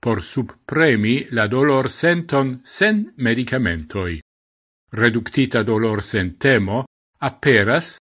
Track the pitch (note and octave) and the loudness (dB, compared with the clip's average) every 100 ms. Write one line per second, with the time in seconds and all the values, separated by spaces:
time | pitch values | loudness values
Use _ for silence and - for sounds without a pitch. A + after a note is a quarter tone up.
0 | B2 G#2+ - - A#2 - - C#3+ D#3+ A#2 | -2 -2 -4 -6 -6 -10 -6 2 4 4
1 | G#2+ C3 - A#2+ G#2+ B2 C#3+ C3+ B2+ - | 2 0 -2 -2 0 2 2 2 0 0
2 | E3+ F3 E3+ C#3 C3+ B2+ - - G#3 G#3+ | 0 0 0 0 0 -4 -10 0 0 0
3 | A3 - A#2+ A#2 B2 B2+ A2 E2+ D#2 G2+ | -4 -4 -2 0 -2 -2 -2 -4 -6 -6
4 | F2+ D#2+ - _ _ _ _ _ _ G#2+ | -6 -8 -12 _ _ _ _ _ _ 0
5 | A#2 A#2 A2+ - C3 A#2+ G#2+ A2 A2+ G#2+ | 2 2 -4 -2 0 0 0 0 0 -2
6 | - A2 F#2 - C#3+ B2+ F#2+ A2 C3+ _ | -2 -2 -2 0 2 2 2 -4 -6 _
7 | _ _ C3+ - C#3+ A#2+ G2+ C#3+ E3+ - | _ _ -8 -2 2 4 4 0 -2 -12